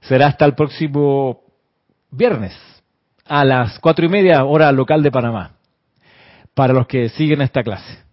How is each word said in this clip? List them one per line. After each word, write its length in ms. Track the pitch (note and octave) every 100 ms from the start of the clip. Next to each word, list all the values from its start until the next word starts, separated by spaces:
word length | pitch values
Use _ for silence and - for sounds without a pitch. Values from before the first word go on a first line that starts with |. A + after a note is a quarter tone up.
Será 280 | - C3 C#3+
hasta 160 | - D3
el 80 |
próximo 880 | C3 D3+ - D#3 C#3+ C#3+ C#3 C3+ A#2+ _ _ _ _ _ _ _
viernes 460 | B2+ A#3+ D3+ G2 - - _ _ _ _ _ _
a 180 | D3
las 340 | C3+ C3 A#2+ -
cuatro 280 | D#3+ E3 E3
y 20 |
media, 360 | G3 F#3+ D#3
hora 280 | C3+ D3+ D3+
local 300 | C3+ C3 D#3
de 100 | D3
Panamá, 400 | C3+ A#2+ A2+ F2+ _ _ _ _ _ _ _ _ _ _
para 180 | - C3
los 140 | C3 A#2+
que 240 | C3 A#2
siguen 320 | - D#3 D3
esta 200 | C3+ C3+
clase. 400 | A#2 G2+ - - _